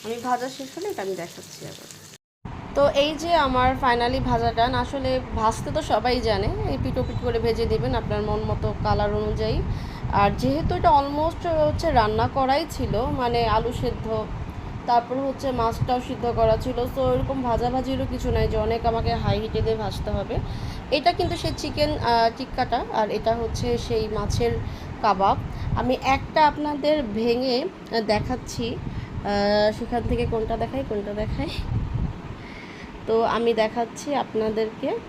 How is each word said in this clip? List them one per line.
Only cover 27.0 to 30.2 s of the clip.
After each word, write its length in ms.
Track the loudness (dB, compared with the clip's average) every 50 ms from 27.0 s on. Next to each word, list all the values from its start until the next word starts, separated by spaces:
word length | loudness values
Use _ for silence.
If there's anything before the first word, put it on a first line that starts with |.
| 0 -2 -2 0
ভেঙে, 380 | 2 2 2 2 2 0 0 0 -2
আহ, 360 | -4 -8 -10 -12 -4 -2 -2 0 2
দেখাচ্ছি, 540 | 0 0 0 -2 -4 -6 -6 -8 -6 -4 -4 -4 -4
আহ, 920 | -6 -8 -6 -6 -8 -8 -8 -8 -6 -4 -2 0 2 2 4 4 4 4 4 2 0
সেখান 240 | -4 -2 -2 -2 0 0
থেকে 140 | 0 0